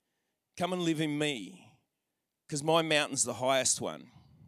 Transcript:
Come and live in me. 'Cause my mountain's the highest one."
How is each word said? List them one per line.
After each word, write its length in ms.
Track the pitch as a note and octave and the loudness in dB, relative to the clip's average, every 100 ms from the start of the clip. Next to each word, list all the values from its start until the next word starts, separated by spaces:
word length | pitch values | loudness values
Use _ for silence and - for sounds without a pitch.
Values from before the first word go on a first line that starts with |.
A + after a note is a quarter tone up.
| _ _ _ _ _ - | _ _ _ _ _ -6
Come 140 | F3+ | -4
and 100 | F3+ | 0
live 180 | E3+ D#3 | 0 0
in 160 | D#3 D3 | 0 0
me. 560 | D3+ B2 F2+ F#2+ - _ _ _ _ _ _ _ - | -2 -2 -8 -14 -20 _ _ _ _ _ _ _ -8
'Cause 140 | C#3+ | -4
my 200 | D#3 D#3 | 2 2
mountain's 420 | D#3+ D3 C3+ B2+ | 4 2 2 0
the 100 | A#2+ | -2
highest 460 | A2+ B2+ C3+ A#2+ - | 0 0 2 2 0
one." 300 | G2 D2 - - - - | -4 -8 -14 -20 -20 -20